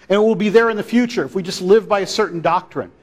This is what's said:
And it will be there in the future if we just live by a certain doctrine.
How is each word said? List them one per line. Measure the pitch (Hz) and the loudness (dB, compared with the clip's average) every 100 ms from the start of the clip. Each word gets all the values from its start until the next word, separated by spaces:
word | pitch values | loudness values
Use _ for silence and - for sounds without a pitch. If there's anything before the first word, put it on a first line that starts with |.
| - | -2
And | 202 | 2
it | |
will | 220 | 2
be | 196 208 | 2 2
there | 226 233 | 4 2
in | 214 | -2
the | |
future | - 233 240 208 | -2 0 0 -2
if | 135 | -4
we | 196 | -6
just | 180 - | -6 -4
live | 180 214 190 | 2 2 4
by | 202 | -2
a | 185 | -2
certain | - 190 165 | -4 -4 -2
doctrine. | 165 175 - 143 90 _ | -2 -2 -4 -10 -12 _